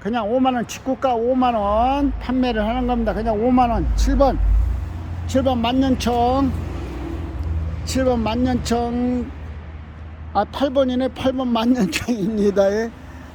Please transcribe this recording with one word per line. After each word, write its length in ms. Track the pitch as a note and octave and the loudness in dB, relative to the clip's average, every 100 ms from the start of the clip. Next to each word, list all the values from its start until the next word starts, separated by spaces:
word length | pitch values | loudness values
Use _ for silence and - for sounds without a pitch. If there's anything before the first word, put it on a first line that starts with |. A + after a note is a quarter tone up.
그냥 280 | G3 A#3+ G#3 | -4 -2 0
오만 260 | B3+ C4 B3 | 2 2 2
원, 120 | A3 | -2
직구가 480 | - - C4 C4 A#3+ | -6 -4 0 0 2
오만 400 | A#3 C4 B3+ A#3 | 2 2 2 2
원 560 | G3+ G#3+ B3 C#4 C#4+ - | 2 2 2 2 0 -2
판매를 460 | - B3+ B3+ A3 G#3 | -2 0 0 0 0
하는 180 | B3 A#3+ | 0 0
겁니다. 280 | A#3+ A3+ | 0 0
그냥 280 | F#3+ A3+ G#3+ | 0 -2 0
오만 280 | A#3 B3+ A#3+ | 2 4 4
원. 180 | A3+ - - | 2 0 2
칠 220 | - C#4 | 2 4
번. 200 | F3+ F3+ - - - - - - - - - | 4 4 4 4 2 -2 -6 -10 -10 -8 -2
칠 140 | C4 | 0
번 180 | C4 B3 | 2 2
만년청. 880 | A#3 C4 C4+ B3 A#3 A#3+ A#3+ C4 C#4 - - - - - - - - - - - - - - | 2 2 2 2 0 2 2 2 0 -2 -6 -8 -8 -8 -8 -6 -6 -6 -4 -4 -4 -6 -4
칠 180 | B3+ | 0
번 180 | C4 B3 | 2 2
만년청. 1120 | G#3+ A3+ B3+ B3 - A#3 A#3+ A#3+ B3 B3 A#3+ - - - - - - - - - - | 0 0 0 0 0 0 0 0 0 -2 -4 -8 -12 -12 -14 -14 -16 -16 -16 -14 -4
아, 100 | G3 G#3 | -2 -2
팔 180 | - C#4+ | -2 0
번이네. 380 | C4+ C4 B3+ B3+ | 2 2 0 -2
팔 180 | - C4 | -2 -2
번 160 | B3+ B3+ | 0 0
만년청입니다. 1200 | A3+ A3+ B3+ F#3+ - - A#3 F#3+ A3 G3+ G3 G3 | 0 2 2 2 -2 -4 -2 0 2 2 4 2
예. 180 | G#3 A3+ - - - - | 2 -2 -8 -16 -16 -18